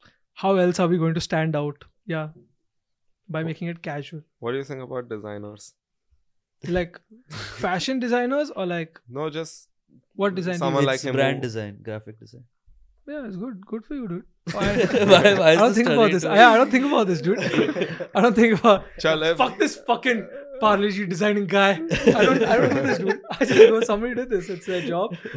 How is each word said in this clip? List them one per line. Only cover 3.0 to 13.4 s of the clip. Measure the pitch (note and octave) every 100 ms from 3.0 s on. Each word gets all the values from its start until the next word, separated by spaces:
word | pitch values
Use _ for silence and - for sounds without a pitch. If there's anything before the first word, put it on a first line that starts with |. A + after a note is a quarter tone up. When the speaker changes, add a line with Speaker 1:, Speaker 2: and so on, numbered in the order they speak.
| _ _ _
Speaker 1:
By | D#3+
Speaker 2:
Wha- | D#3+
Speaker 1:
making | D#3 E3+
it | E3+
casual. | E3 D3 C#3 D#3+ - _
Speaker 2:
What | A#2
do | C3+
you |
think | C3+ C#3
about | B2+ C3 A#2+
designers? | A2 G#2 G#2 G#2 G#2 - _ _ _ _ _ _ _ _ _ -
Speaker 1:
Like | F3+ E3+ - _ A3 _
Speaker 2:
<laughs> | - - -
Speaker 1:
fashion | G3 F#3 - C4
designers | A#3+ A#3+ B3 C4+ -
or | - F#3
like | F3 E3 - _
Speaker 2:
No, | B2 D#3
just | D3+ D#3+ - - _ _ _ _ -
Speaker 1:
what | G3+
design | F#3 F3
do | F3
you | C#3
Speaker 2:
someone | C#3
Speaker 1:
do? | C#3
Speaker 2:
like | C3
Speaker 3:
It's |
Speaker 2:
him | C3+
Speaker 3:
brand | B2+ C3+ C#3
Speaker 2:
who |
Speaker 3:
design, | C3 A2 G#2 G2+ G#2
graphic | G#2+ A2 A2
design. | A2 B2 A#2+ _ _ - _ _ -
Speaker 1:
Yeah, | D4 A#3+
it's |
good. | F#3